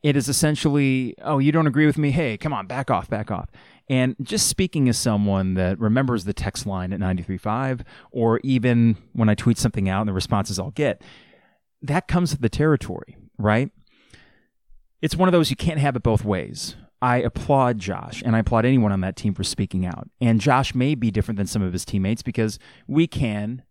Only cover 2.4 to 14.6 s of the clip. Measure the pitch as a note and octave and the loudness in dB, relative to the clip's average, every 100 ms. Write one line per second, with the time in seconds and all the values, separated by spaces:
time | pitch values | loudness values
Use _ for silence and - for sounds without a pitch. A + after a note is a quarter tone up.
2.4 | D#3 A#2+ F#2+ - - A#2 - G#2+ G#2 F#2 | -4 -6 -6 -6 -2 -2 -2 -6 -4 -6
3.4 | - - - _ _ C3 B2+ - B2+ G#3+ | -8 -18 -20 _ _ 0 0 -2 -4 -2
4.4 | - - F#3 D#3 C3 A2+ A#2+ G#2 G2+ G2 | 0 0 0 2 2 2 0 2 2 0
5.4 | F#2+ F#2 F#2 G2 A2 A#2+ C3+ A#2 F#2 - | 0 0 0 0 2 2 2 -2 -2 -4
6.4 | G#2 - G#2 F#2+ F#2 F#2+ F#2 F#2 F2 F#2+ | -6 -6 -6 -6 -6 -4 -2 -2 -4 -6
7.4 | G#2+ A2+ C3+ B2 - - - B2+ A2+ A#2 | -4 -4 -4 -6 -10 -20 -12 -2 2 2
8.4 | C3 C3 B2 A#2 A#2 G#2+ _ - A2 G#2+ | 2 2 4 4 4 2 _ 0 2 4
9.4 | A#2+ A#2 A2+ G#2+ F#2+ F#2+ G#2 F#2+ - G#2 | 2 2 0 0 -2 0 -2 -4 0 -2
10.4 | F#2+ F#2+ F#2 - C#3+ - - - _ _ | -2 -6 -6 -2 -2 -2 -12 -20 _ _
11.4 | _ _ _ _ C#3 D#3 - F3 F3 C#3+ | _ _ _ _ -4 -4 0 0 0 0
12.4 | A2+ - D#3 D3 - - - - - - | -2 0 2 2 0 -12 -14 -20 -20 -2
13.4 | G#2+ A2 C#3 _ _ _ _ - _ _ | 0 2 -2 _ _ _ _ -20 _ _
14.4 | _ _ | _ _